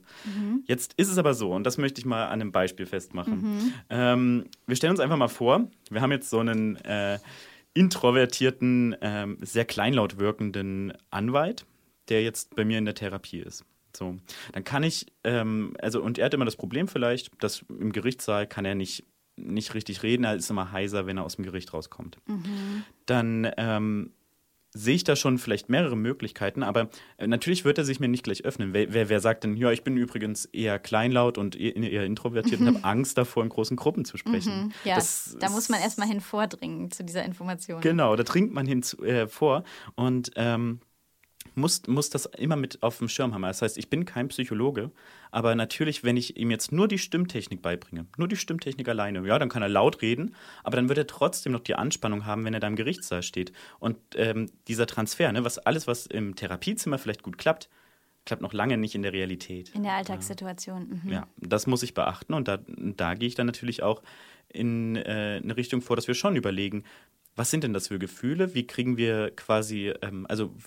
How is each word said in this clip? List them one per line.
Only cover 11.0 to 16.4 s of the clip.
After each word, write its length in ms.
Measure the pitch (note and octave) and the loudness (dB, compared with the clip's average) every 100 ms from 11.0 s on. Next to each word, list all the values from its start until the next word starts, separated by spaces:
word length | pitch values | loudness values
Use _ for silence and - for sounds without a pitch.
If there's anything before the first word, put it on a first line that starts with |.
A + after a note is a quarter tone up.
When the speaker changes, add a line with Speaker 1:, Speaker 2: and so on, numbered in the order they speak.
| _ | _
Speaker 2:
Anwalt, 560 | G2 A2 C#3 E3 B3 - _ _ _ - | -2 2 2 2 -2 -12 _ _ _ 0
der 140 | A2 | 2
jetzt 320 | A2+ A2 - - | 2 -2 -6 0
bei 100 | A2 | 2
mir 120 | A2 | 2
in 80 | G#2+ | 0
der 80 | G#2 | -2
Therapie 440 | G2+ F#2+ - E2+ | -6 -6 -10 -12
ist. 240 | E2+ - - _ _ - | -12 -14 -20 _ _ -10
So, 220 | F#2 F#2 - - - | -8 -8 -12 -16 -10
dann 120 | G2 F#2+ | -10 -2
kann 180 | C#3 | 0
ich, 220 | D#3+ - - _ | 0 0 -8 _
ähm, 520 | - A#2+ A2 A2 G#2 - | 0 2 2 0 -2 -4
also, 200 | A2+ A2+ | -2 0
und 160 | A2 A#2+ | -2 2
er 80 | B2+ | 2
hat 80 | |
immer 120 | C#3+ | 2